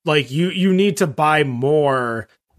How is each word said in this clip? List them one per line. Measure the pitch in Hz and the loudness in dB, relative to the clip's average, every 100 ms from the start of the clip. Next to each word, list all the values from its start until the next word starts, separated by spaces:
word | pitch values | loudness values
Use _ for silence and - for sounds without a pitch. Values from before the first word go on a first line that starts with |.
| 165 | -2
like, | 151 120 | 0 0
you, | 143 180 | -2 -2
you | 180 190 | 0 2
need | 185 202 - | 2 2 0
to | 180 | -2
buy | 131 151 156 | 0 0 2
more | 143 123 135 151 143 131 120 113 104 _ _ | 0 -2 0 2 2 0 -2 -6 -10 _ _